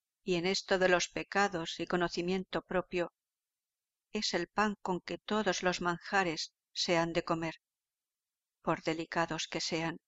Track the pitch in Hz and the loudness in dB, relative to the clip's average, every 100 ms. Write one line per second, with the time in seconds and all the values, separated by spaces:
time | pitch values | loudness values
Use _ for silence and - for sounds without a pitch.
0 | _ _ - 175 180 190 - 190 185 180 | _ _ -2 0 0 0 0 4 6 4
1 | - 160 - 196 202 175 165 - 170 180 | 2 -4 -2 0 0 0 -4 -6 -2 0
2 | 170 - 175 190 185 170 - 180 - 180 | 0 0 0 0 0 -4 -2 -2 0 -2
3 | 170 - _ _ _ _ _ _ _ _ | -4 -6 _ _ _ _ _ _ _ _
4 | _ 208 - 185 175 - 214 202 - 175 | _ -4 -2 -2 -2 0 0 -2 -4 -4
5 | - 170 - 214 202 175 185 175 175 170 | -4 -10 -4 0 0 0 0 0 0 -2
6 | - 202 180 151 - _ _ - - 170 | 0 0 2 -2 -6 _ _ -4 2 2
7 | 170 170 - 165 165 - _ _ _ _ | 2 0 0 0 -2 -8 _ _ _ _
8 | _ _ _ _ _ _ - 160 165 160 | _ _ _ _ _ _ -2 -2 -2 -4
9 | 165 175 165 160 - 165 - 165 165 175 | -2 -2 0 -2 -4 -4 -2 -2 -2 -6